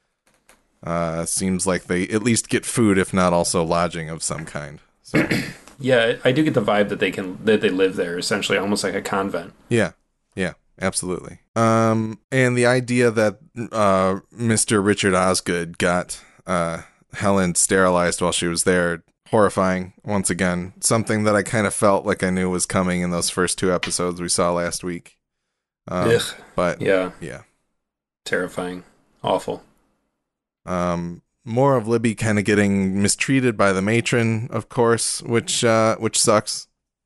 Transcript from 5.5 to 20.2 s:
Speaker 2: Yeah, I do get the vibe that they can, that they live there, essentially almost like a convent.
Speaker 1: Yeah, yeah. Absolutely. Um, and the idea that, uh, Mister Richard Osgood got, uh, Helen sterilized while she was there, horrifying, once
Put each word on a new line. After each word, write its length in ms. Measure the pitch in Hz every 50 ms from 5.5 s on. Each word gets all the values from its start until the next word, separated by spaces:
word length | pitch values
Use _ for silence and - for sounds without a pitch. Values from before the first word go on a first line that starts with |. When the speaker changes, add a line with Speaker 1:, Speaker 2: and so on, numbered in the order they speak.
| - - - - - -
Speaker 2:
Yeah, 340 | 131 127 131 120 113 113 123 - -
I 80 | 131 127
do 100 | 143 156
get 120 | 156 127
the 60 | 127
vibe 280 | 107 107 104 104 104 101
that 100 | 101 87
they 140 | 104 95 90
can, 260 | - 98 92 90 - -
that 160 | 107 107 104
they 80 | - 101
live 260 | 92 90 95 95 92
there, 240 | 101 95 87 87 90
essentially 400 | 85 - 117 101 95 - 104 95
almost 240 | 92 101 104 101 -
like 140 | 98 87
a 40 | 98
convent. 520 | 92 - - 98 98 98 92 87 85 98 - _ _ -
Speaker 1:
Yeah, 240 | 120 113 101 82 - _ _ _ _ _ _ _ _
yeah. 200 | 101 92 85 76 - _ _ _ -
Absolutely. 600 | 95 92 - - - 90 90 - - - - - _ _ -
Um, 640 | 113 113 113 113 113 113 113 110 110 110 110 110 - _ _
and 260 | - 131 127 127 123
the 100 | 123 120
idea 440 | 120 123 131 127 117 123 123 123 120
that, 280 | 107 117 110 107 98 - - _ _ 117 117 - -
uh, 480 | 113 107 101 95 95 95 95 95 98 - _
Mister 500 | - 104 120 113 110 107 - - 117 104
Richard 340 | 95 104 101 - - 101 90
Osgood 600 | 90 92 95 92 90 - - 87 87 85 85 85 -
got, 420 | 104 90 87 90 85 - - - - - _ _ _
uh, 360 | - 92 87 85 82 82 82 - - _ _ _ _ -
Helen 400 | - - 101 98 98 92 87 87
sterilized 640 | - - - 104 95 95 92 90 87 87 85 82 - 92
while 100 | 85 80
she 140 | - 87
was 180 | 87 85 85 -
there, 380 | 98 92 90 87 87 85 82 - _ _ _ _ -
horrifying, 600 | - 113 104 95 - - 95 92 92 92 92 92 - _ -
once 260 | - 104 101